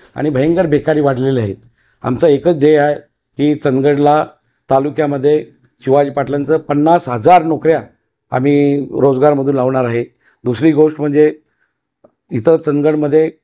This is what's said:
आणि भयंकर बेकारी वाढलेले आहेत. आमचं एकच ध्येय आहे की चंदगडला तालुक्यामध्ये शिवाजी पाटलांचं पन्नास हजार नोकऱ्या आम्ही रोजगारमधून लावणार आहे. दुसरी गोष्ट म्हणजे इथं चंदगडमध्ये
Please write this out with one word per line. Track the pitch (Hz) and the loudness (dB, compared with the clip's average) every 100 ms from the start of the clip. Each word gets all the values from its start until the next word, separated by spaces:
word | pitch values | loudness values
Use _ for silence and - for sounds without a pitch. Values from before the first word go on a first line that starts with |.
| _ | _
आणि | - 147 | -8 -4
भयंकर | 131 147 170 175 | -2 0 0 0
बेकारी | 143 - 151 | -2 0 0
वाढलेले | 143 127 131 131 | 0 0 -2 -2
आहेत. | 107 95 _ _ _ _ | -4 -8 _ _ _ _
आमचं | 127 123 160 | -6 0 2
एकच | 139 156 165 | 2 0 0
ध्येय | 147 151 | 2 2
आहे | 143 147 - _ _ - | 0 -2 -10 _ _ -4
की | 147 | -2
चंदगडला | 147 143 131 139 143 147 151 156 _ _ _ - | -2 -2 0 0 2 2 2 -2 _ _ _ -4
तालुक्यामध्ये | 135 143 143 147 143 139 151 - _ _ _ | -2 -2 -4 -4 -2 0 0 -4 _ _ _
शिवाजी | - 139 143 | -2 0 0
पाटलांचं | 135 131 143 143 156 | -2 -4 -4 -2 -4
पन्नास | 156 143 156 170 147 | -2 0 2 2 0
हजार | 120 110 180 | -2 4 4
नोकऱ्या | 160 147 151 156 101 _ _ _ - | 2 -2 0 -2 -4 _ _ _ -8
आम्ही | 127 139 143 143 143 131 - | -4 0 2 2 -2 -4 0
रोजगारमधून | 135 127 147 143 135 | 0 4 2 2 -2
लावणार | 139 127 131 | -2 -2 -2
आहे. | 123 117 117 _ _ _ | -2 -4 -6 _ _ _
दुसरी | 123 117 160 | -6 0 2
गोष्ट | 147 156 151 | 4 2 0
म्हणजे | 147 143 151 151 _ _ _ _ _ _ _ _ - | -2 2 2 0 _ _ _ _ _ _ _ _ -10
इथं | 131 113 160 | -4 0 0
चंदगडमध्ये | 156 147 147 151 147 156 156 - | 0 -2 0 -2 0 0 0 -6